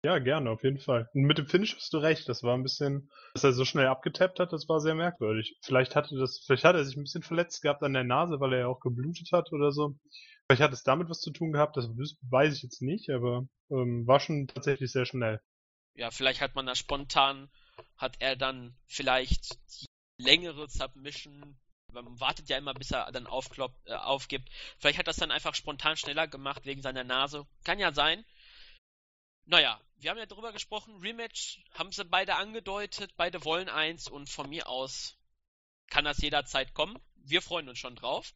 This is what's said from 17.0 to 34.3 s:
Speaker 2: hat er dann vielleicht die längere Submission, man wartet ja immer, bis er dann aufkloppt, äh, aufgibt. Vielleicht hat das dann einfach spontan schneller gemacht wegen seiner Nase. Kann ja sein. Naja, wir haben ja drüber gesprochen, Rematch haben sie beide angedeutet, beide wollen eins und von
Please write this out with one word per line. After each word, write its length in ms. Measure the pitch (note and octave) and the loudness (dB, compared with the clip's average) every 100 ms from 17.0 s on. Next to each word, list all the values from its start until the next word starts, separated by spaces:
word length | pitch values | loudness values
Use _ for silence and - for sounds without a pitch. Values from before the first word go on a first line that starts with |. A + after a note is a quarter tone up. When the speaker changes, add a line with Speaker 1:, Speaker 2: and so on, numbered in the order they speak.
| C#3 D3+ C3+ C#3 C#3 _ _ - - _ | 0 4 4 2 -12 _ _ -20 -20 _
Speaker 2:
hat 200 | C3 - | -8 -2
er 140 | C3 B2+ | -4 -2
dann 400 | C3+ C3 A#2+ B2+ _ | -4 -6 -14 -20 _
vielleicht 720 | - C3+ B2+ C3 - - - - | -4 0 0 2 0 0 -14 -16
die 160 | - - _ _ - | -18 -18 _ _ -2
längere 480 | B2+ D#3+ F3 D3 D3 | 4 4 4 -10 -6
Submission, 920 | - C3+ C3+ C#3 C#3+ D3+ C#3+ D3 C#3 _ _ - | -4 -4 -8 -12 -12 -14 -18 -20 -20 _ _ -18
man 260 | B2 A#2+ A#2+ | -16 -16 -2
wartet 300 | C3 D#3 - | -2 -2 -4
ja 80 | C3+ | -4
immer, 160 | C#3+ | -4
bis 160 | C3 - | -8 -4
er 220 | C3+ - | -4 -4
dann 160 | B2 A#2 | -8 -6
aufkloppt, 580 | C3 - - B2+ - - | -8 -8 -8 -8 -8 -10
äh, 80 | |
aufgibt. 560 | A2+ - C#3 - C3+ - - - - | -8 -4 -4 -4 -8 -8 -16 -18 -2
Vielleicht 180 | D3 D#3 | 0 0
hat 100 | F3 | -4
das 100 | D#3 | -4
dann 120 | D#3+ | -2
einfach 240 | C#3 D#3 | -2 -2
spontan 420 | - - C#3 D3+ D#3 | -6 -8 -2 -2 -2
schneller 320 | - D3 D#3+ | -4 -2 -4
gemacht 380 | C#3 C#3 C#3+ C3+ | -4 -8 -8 -10
wegen 160 | C3+ | -8
seiner 220 | C3 C3 | -6 -6
Nase. 420 | B2 B2+ C#3 D3 C#3+ _ - | -2 0 0 -4 -14 _ -4
Kann 120 | G3 | 0
ja 160 | F#3 | 0
sein. 320 | D3 D3+ F3+ - _ - - - - _ _ _ _ _ _ - | 2 2 2 -6 _ -20 -20 -20 -20 _ _ _ _ _ _ 2
Naja, 360 | E3+ C3+ A2 _ _ | 4 4 -2 _ _
wir 140 | D3+ | -6
haben 80 | G#3+ | -6
ja 80 | G#3+ | -10
drüber 260 | G3+ A3+ | -12 -12
gesprochen, 480 | G#3 - G#3+ A3 G#3 | -10 -10 -10 -12 -12
Rematch 600 | F#3+ A#3 A3+ - - - - | -10 -8 -10 -8 -10 -12 -18
haben 180 | - F#3 | -10 -10
sie 140 | F#3+ F3+ | -8 -2
beide 300 | F#3 G3 E3+ | 0 0 -2
angedeutet, 760 | G#3 A3 G3 G3+ G3+ - G3+ - | -4 -10 -8 -8 -8 -10 -12 -4
beide 260 | F3 F3 | -4 -2
wollen 240 | D3+ E3 F#3 | -2 -2 -2
eins 400 | C#3+ D#3 E3+ - | -2 -2 -4 -12
und 220 | C#3+ | -12
von 180 | C#3+ | -12